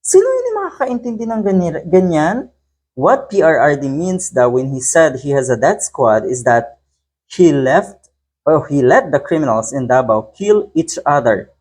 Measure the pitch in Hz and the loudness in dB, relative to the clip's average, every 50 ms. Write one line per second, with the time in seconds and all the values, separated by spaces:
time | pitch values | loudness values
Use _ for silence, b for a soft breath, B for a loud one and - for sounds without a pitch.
0 | _ - - 381 440 523 523 508 494 480 427 415 392 339 - - 262 262 247 233 | _ 4 4 4 4 4 -2 -2 -2 -4 -6 -6 -8 -8 -6 -6 -6 -4 -4 -6
1 | 240 247 226 220 233 226 226 220 202 202 190 185 175 165 151 147 - 175 165 185 | -6 -8 -8 -6 -6 -6 -4 -2 -2 0 0 0 0 -2 -6 -8 -4 2 2 2
2 | 185 180 165 151 151 170 214 247 - - _ _ _ _ _ _ _ _ _ 131 | 2 2 0 0 0 0 -2 -4 -8 -12 _ _ _ _ _ _ _ _ _ 0
3 | 131 185 254 269 - - 196 196 156 160 160 131 135 151 147 139 143 139 135 151 | 2 2 2 2 -2 -2 0 2 2 4 4 4 2 2 0 0 -4 -6 -4 -4
4 | 175 185 185 185 - - - 127 123 123 123 127 131 135 139 127 127 - - 165 | -4 -4 -4 -6 -6 -4 0 0 0 2 2 0 -2 -2 -6 -6 -6 -2 2 2
5 | 160 151 131 127 135 143 139 139 131 127 123 107 127 156 214 208 - - _ - | 2 2 0 -4 -6 -2 -2 -2 0 -2 -2 0 0 0 0 -2 -6 -12 _ 0
6 | 135 113 107 110 - - 127 127 120 127 120 117 117 - - _ _ _ _ _ | 2 2 2 2 0 -4 -6 -2 0 2 2 2 0 -4 -16 _ _ _ _ _
7 | _ _ _ _ _ _ - - 180 165 147 139 131 127 143 185 196 196 - _ | _ _ _ _ _ _ 0 4 4 4 4 2 2 2 2 2 0 -2 -16 _
8 | _ _ _ _ _ _ _ _ _ 147 160 151 151 - 143 143 123 123 165 254 | _ _ _ _ _ _ _ _ _ 0 0 0 0 -2 -2 2 2 4 4 2
9 | 254 165 147 143 143 - 175 - 151 131 110 110 113 - 135 139 127 120 127 127 | 2 0 -4 -4 -2 -2 -2 -2 0 0 -2 -2 -4 -4 -6 -6 -2 0 0 0
10 | 123 113 110 107 107 - _ _ 196 202 208 208 202 - _ 160 160 - - 156 | 2 2 -2 -2 -2 -8 _ _ 0 2 2 2 0 -2 _ -4 -4 -4 -8 -4
11 | - - 147 147 123 120 107 92 101 _ _ _ | -2 0 0 2 2 0 -2 -2 -4 _ _ _